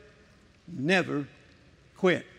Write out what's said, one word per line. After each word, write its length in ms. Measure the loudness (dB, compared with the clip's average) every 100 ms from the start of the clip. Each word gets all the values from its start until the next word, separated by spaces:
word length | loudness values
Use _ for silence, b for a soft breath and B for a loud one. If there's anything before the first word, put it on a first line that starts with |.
| -20 -20 -20 _ -20 _ -14
never 640 | -4 0 2 0 -4 -8 -14 -20 -20 -20 _ _ -2
quit. 280 | 0 0 -4